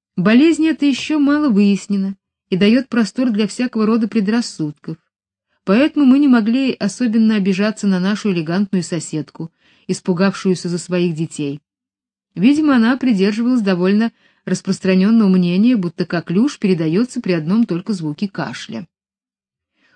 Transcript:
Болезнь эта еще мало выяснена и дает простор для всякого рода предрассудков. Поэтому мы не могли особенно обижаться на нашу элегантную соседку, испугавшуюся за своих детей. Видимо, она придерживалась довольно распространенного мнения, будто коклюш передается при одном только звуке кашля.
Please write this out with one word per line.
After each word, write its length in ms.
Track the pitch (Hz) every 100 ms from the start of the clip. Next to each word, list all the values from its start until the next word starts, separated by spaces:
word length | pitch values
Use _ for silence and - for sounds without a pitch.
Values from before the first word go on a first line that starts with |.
| _ -
Болезнь 500 | 185 233 320 294 320
эта 200 | - 285
еще 340 | 247 - 302
мало 280 | 277 294 302
выяснена 680 | 202 202 196 - 202 190 196 _ _ -
и 60 | 180
дает 320 | 202 240 262
простор 420 | 240 208 - 254
для 160 | 208 208
всякого 400 | - 254 220 214
рода 220 | 226 220
предрассудков. 880 | 233 196 233 - - 151 - - 160 _ _ _ _ _ _
Поэтому 420 | - 208 302 302 269
мы 120 | 277
не 80 | 294
могли 460 | 247 208 247 269
особенно 640 | - 202 - 247 226 220 214
обижаться 500 | 190 180 214 214 202
на 140 | 185
нашу 320 | 190 208 214
элегантную 500 | 175 160 180 202 185
соседку, 720 | 165 175 - 156 143 - 165 _ _ _ -
испугавшуюся 800 | - - 175 196 190 190 175 175
за 100 | 170
своих 360 | - 180 175
детей. 460 | 156 160 - 143 143 _ _ _ _ _ _ _
Видимо, 400 | - 220 294 311
она 220 | 262 226 269
придерживалась 640 | 262 196 196 214 240 254
довольно 520 | 196 175 185 208 226 _ _ _
распространенного 840 | - 185 - 185 185 185 196 226 196
мнения, 480 | 185 175 180 233 247
будто 300 | 175 - 175
коклюш 520 | 175 - 175 277 -
передается 640 | 202 170 165 175 247 247
при 120 | 185
одном 340 | 170 156 220 233
только 260 | 175 208
звуке 360 | 190 156 147 196
кашля. 600 | - 120 117 - 226 175 _ _ _ _ _ _ _ _ _ _